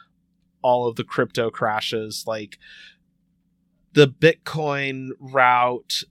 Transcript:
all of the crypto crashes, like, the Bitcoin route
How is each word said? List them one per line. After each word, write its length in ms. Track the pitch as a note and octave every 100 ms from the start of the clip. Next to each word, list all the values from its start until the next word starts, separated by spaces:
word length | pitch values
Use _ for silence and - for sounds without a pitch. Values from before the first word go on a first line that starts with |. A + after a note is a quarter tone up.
| _ _ _ _ _ _ B2+
all 180 | B2 A#2+
of 120 | A2+
the 80 | B2
crypto 440 | - B2 - A#2
crashes, 760 | - A2+ G#2+ - A2+ A2 G#2 -
like, 300 | A2 G#2 - - - - _ _ _ _ _ _ _ _ _ _
the 120 | - C#3+
Bitcoin 1040 | - D#3 E3 - D#3 D3+ C#3+ C#3 C3 C3 -
route 840 | C3 C3+ B2 B2 B2 B2 - - -